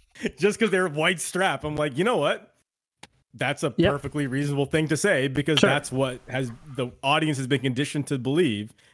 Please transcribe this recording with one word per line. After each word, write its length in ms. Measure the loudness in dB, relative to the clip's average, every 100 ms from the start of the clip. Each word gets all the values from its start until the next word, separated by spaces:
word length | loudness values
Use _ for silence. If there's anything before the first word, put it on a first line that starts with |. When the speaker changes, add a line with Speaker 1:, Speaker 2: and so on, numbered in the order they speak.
| _ -8 -8 0
Speaker 1:
just 220 | 0 2
'cause 100 | 2
they're 180 | 2 0
white 320 | 0 0 0
strap. 440 | -4 0 0 0
I'm 120 | -4 -2
like, 220 | -2 0
"You 60 |
know 140 | 0 2
what? 360 | 0 -2 -8 _ _ _ _ _ -20 _ _
That's 300 | -6 -4 -2
a 100 | -2 2
Speaker 2:
Yep. 140 | 2
Speaker 1:
perfectly 360 | 2 -4 -4 -2
reasonable 400 | -2 -2 0 0
thing 200 | 0 2
to 60 | 2
say 300 | 2 2 2
because 300 | 0 2 4
Speaker 2:
Sure. 100 | 4
Speaker 1:
that's 200 | 4 -2
what 280 | -2 -2 -4 -6
has, 220 | -4 -4 -6 -12 -6
the 160 | -6 -4
audience 360 | 0 2 2 0
has 80 | 0
been 140 | 0
conditioned 440 | 0 -2 -2 -4 -4
to 120 | -2
believe 540 | 0 2 2 0 -6 -14 _